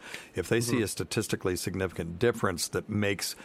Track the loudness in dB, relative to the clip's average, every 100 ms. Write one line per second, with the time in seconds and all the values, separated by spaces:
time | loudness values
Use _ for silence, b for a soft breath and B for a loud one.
0 | B B B -6 2 2 4 2 2 -2
1 | -2 -2 0 0 0 0 -2 -2 -2 -2
2 | -6 2 2 4 0 0 -2 -2 0 2
3 | 2 2 -4 -8